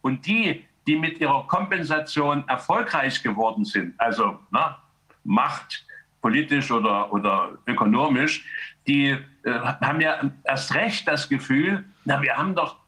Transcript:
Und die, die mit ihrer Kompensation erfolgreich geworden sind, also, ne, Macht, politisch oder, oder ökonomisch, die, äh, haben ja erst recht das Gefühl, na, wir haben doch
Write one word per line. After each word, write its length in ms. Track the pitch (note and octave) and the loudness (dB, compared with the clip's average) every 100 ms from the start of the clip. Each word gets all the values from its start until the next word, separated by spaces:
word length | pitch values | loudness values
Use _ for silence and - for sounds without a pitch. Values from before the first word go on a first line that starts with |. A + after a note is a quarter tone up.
Und 240 | - C3 | -2 -4
die, 400 | - A3 G3+ C#3+ - _ - | -2 0 0 -4 -10 _ -2
die 100 | D#3 | 0
mit 240 | D#3+ - | 0 -2
ihrer 260 | D3 C#3 - | 0 0 0
Kompensation 1000 | F3+ G3 F#3+ D3+ D#3 D#3 D3+ C#3+ C#3+ - | -2 0 -4 0 -2 -2 0 0 0 -2
erfolgreich 760 | B2 - G3+ A3 D#3+ C3 B2+ | -4 0 0 2 0 0 -2
geworden 440 | B2 G#2 A2 G#2+ G#2 | -4 0 0 0 -2
sind, 260 | G#2 F2 - | -2 -4 0
also, 380 | A2+ A2 G2+ - - | 0 2 0 -2 -4
ne, 240 | - D#3 - _ _ _ _ | 0 0 -4 _ _ _ _
Macht, 600 | - G#2 C#3+ - - - - - _ _ | 0 2 2 -2 -10 -14 -14 -20 _ _
politisch 480 | A2+ B2 D#3 C#3 C3+ | 0 0 2 0 2
oder, 420 | A#2+ A2 G2+ G2+ | 2 2 2 0
oder 380 | G2+ G2+ F#2+ F#2 - - | 0 2 0 0 -6 -4
ökonomisch, 800 | A#2 G#2+ A#2 D3 C3 D3+ - - - - - - | 2 4 4 4 2 2 -2 -8 -12 -12 -8 0
die, 300 | C#3+ C#3 C3+ - _ | 2 2 0 -6 _
äh, 60 | - | -4
haben 480 | A#2+ A#2+ - B2 D#3 | -2 -2 -2 -2 2
ja 180 | D#3+ - C#3 - | 0 0 -4 -4
erst 300 | - C3+ - | -4 -4 -2
recht 320 | D#3 A3 - - | -2 0 -2 -2
das 220 | D3 - | -2 -2
Gefühl, 560 | C3+ - C3+ F3 G3 - _ - | -4 2 2 2 0 -4 _ -4
na, 140 | C#3 | -2
wir 160 | C3+ B2 | 0 0
haben 180 | F3+ | 0
doch 220 | F3 D#3 - | 0 -2 -6